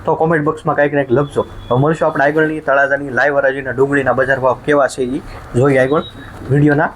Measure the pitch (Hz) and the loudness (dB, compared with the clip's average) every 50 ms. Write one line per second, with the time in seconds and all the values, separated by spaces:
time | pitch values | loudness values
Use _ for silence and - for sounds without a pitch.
0 | - - 156 151 160 160 170 156 147 151 151 - - 151 143 - 147 147 147 143 | -2 -2 0 0 0 0 0 0 0 -2 -4 -2 -4 -2 0 2 0 2 2 -2
1 | 135 123 120 139 147 143 - 120 101 - - - - - 117 127 143 156 165 156 | 0 2 2 0 0 0 -2 -4 -4 -4 -8 -16 -4 -2 0 2 2 2 2 2
2 | 170 156 151 151 139 147 151 156 156 156 156 156 147 - 135 139 139 135 139 139 | 0 0 2 2 0 2 2 2 0 0 -2 -4 -2 0 2 2 2 2 0 -4
3 | 143 139 120 123 131 147 143 143 135 135 131 143 135 131 120 127 135 139 143 139 | -4 -4 -2 0 0 2 0 2 0 0 -2 -2 -6 -6 0 0 0 2 2 0
4 | 131 127 120 127 131 127 135 127 127 127 120 123 - - 147 147 135 123 - - | 2 2 2 2 2 0 0 0 2 0 0 0 -2 0 2 2 2 0 0 -4
5 | 131 123 131 160 - - - - - - - 123 131 143 139 131 127 131 147 165 | -4 -4 -4 -8 -8 -10 -16 -16 -16 -4 0 2 2 4 4 4 2 2 0 -2
6 | 175 - - - - - - - - - 127 147 147 147 147 143 160 - - | -2 -6 -16 -18 -18 -18 -16 -16 -4 0 2 4 4 4 4 2 0 -2 -4